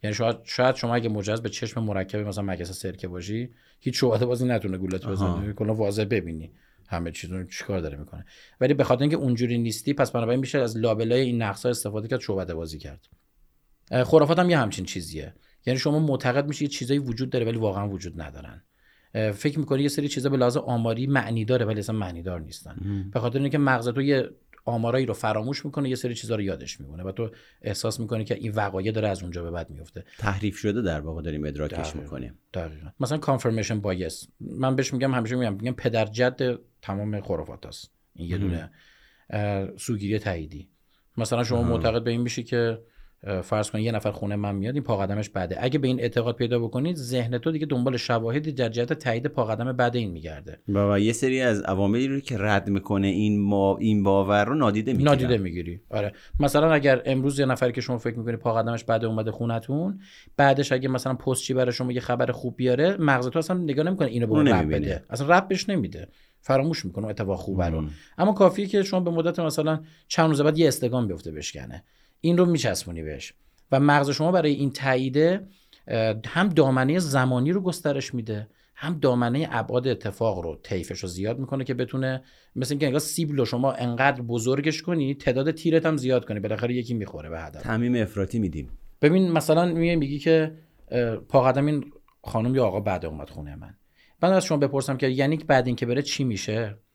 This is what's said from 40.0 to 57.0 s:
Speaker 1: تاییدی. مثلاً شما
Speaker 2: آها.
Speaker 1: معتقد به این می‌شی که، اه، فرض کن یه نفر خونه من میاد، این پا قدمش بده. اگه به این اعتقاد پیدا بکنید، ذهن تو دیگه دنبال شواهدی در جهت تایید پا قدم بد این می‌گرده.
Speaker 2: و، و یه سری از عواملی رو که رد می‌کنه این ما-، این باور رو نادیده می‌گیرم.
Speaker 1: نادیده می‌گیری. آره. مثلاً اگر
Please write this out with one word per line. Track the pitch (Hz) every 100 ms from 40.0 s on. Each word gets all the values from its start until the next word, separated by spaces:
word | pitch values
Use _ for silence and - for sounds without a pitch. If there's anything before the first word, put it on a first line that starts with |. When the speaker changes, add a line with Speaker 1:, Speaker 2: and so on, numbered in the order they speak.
| 98 107
Speaker 1:
تاییدی. | 104 87 78 76 - _ _ _ _ -
مثلاً | 113 120
شما | 120 123
Speaker 2:
آها. | 117
Speaker 1:
معتقد | 117 113 113
به | 117
این | 117
می‌شی | 120 117
که، | 117 120 117 110 - - - _ 101
اه، | 95
فرض | - 107 107
کن | 110
یه | 110
نفر | 110 107
خونه | 98 101 104
من | 104 101
میاد، | 101
این | 139
پا | - 104
قدمش | 98 101 104
بده. | - 90 -
اگه | 127 143
به | 135
این | 127
اعتقاد | 117 113 117 117
پیدا | 120 120
بکنید، | 117 123 151 175
ذهن | 123 127 117 123
تو | 139
دیگه | 160 147
دنبال | 131 123 123
شواهدی | - 120 113 131 156
در | 131 117
جهت | 110 120
تایید | 156 135 113 139
پا | 143 110
قدم | 110 120
بد | 127 123 120
این | 107
می‌گرده. | 85 82 76 - 78 -
Speaker 2:
و، | 101 101
و | 101
یه | 104
سری | 117 135 131
از | 127 107
عواملی | - 95 98 113 135
رو | 139
که | 135 117
رد | 104 101 101
می‌کنه | 98 - 101 98
این | 92 107 104
ما-، | 101 101 98 98
این | 113 104
باور | 98 98 95 104 104
رو | 151
نادیده | 123 104 110
می‌گیرم. | 123 147
Speaker 1:
نادیده | 139 127 117
می‌گیری. | 95 85 85 87 -
آره. | 107 104 - - -
مثلاً | 143 147 160
اگر | 156 139 131